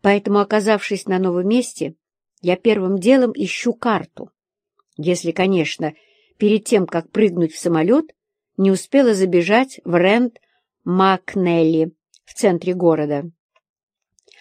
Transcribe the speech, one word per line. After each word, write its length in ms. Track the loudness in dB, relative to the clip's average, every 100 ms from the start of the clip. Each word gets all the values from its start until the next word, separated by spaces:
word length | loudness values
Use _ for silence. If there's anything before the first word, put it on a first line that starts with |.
Поэтому, 400 | 2 0 0 0
оказавшись 640 | 2 0 0 -2 -2 -8 -4
на 120 | -2
новом 300 | 0 -2 0
месте, 460 | 0 -2 -8 -10 -10 _ _ _ _
я 160 | -4 0
первым 420 | 0 0 0 -2
делом 340 | 2 4 2
ищу 380 | -2 -6 -4 -6
карту. 580 | -4 -2 -4 -6 -16 -20 _ _ _ _ _ _ -8
Если, 360 | -4 -2 -4
конечно, 640 | -2 0 0 -2 -4 -8 -8 _ _ _ _
перед 280 | 0 0
тем, 220 | 2 0 0
как 240 | -4 -4
прыгнуть 440 | 0 0 0 -4
в 40 | -2
самолет, 540 | -2 0 2 2 0 _ _ _ _ -2
не 140 | 0
успела 440 | 0 0 2 2
забежать 680 | 2 2 0 2 0 0 -6
в 120 | -2 2
Рент 420 | 2 2 0 _ _ _ _ _
Макнелли 1080 | -4 0 2 0 -4 -4 0 2 2 2 -2 _ _ _
в 100 | _
центре 400 | -2 0 0 -4
города. 560 | 0 0 0 -2 -6 -8 _ _ _ _ _ _ _ _ _ _ _